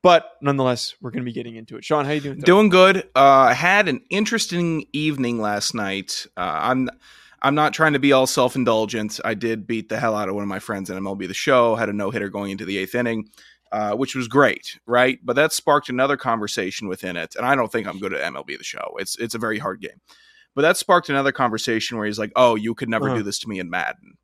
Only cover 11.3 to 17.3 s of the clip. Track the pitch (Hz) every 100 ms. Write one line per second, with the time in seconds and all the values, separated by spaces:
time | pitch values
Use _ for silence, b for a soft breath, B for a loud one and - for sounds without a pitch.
11.3 | 95 - 127 120 110 107 101 98 113 101
12.3 | 98 101 98 90 98 95 120 120 113 104
13.3 | b b b _ 104 104 107 131 135 117
14.3 | 131 131 - - - - 120 127 135 120
15.3 | 127 156 - - 147 - 127 139 139 131
16.3 | 113 104 - 95 - 104 92 92 87 82